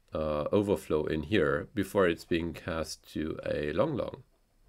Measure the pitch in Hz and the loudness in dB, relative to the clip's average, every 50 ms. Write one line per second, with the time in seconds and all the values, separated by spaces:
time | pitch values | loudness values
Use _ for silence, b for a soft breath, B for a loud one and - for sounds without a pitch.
0 | _ _ - 80 78 78 76 76 73 - - 104 104 101 90 - - - 82 78 | _ _ -4 -2 -2 0 0 0 0 2 4 4 4 4 2 0 0 0 0 0
1 | 76 73 78 80 73 78 110 98 78 71 69 82 95 - - 104 92 - - 101 | 2 0 -2 -2 -2 2 2 4 4 4 2 0 -2 -4 -2 -2 -2 0 2 4
2 | 95 87 85 - - - 87 82 85 85 76 - - 90 82 82 78 - - - | 4 4 2 0 -2 -2 0 0 0 -2 -6 -8 -6 -6 -4 -4 -4 -6 -8 -14
3 | _ - - 80 78 78 - - - 76 73 73 73 73 78 92 127 165 139 95 | _ -10 -6 -4 -4 -4 -4 -6 -4 -4 -2 -2 -2 -2 0 0 0 0 0 -4
4 | 78 - - - - _ _ _ _ _ _ _ _ | -4 -6 -8 -14 -18 _ _ _ _ _ _ _ _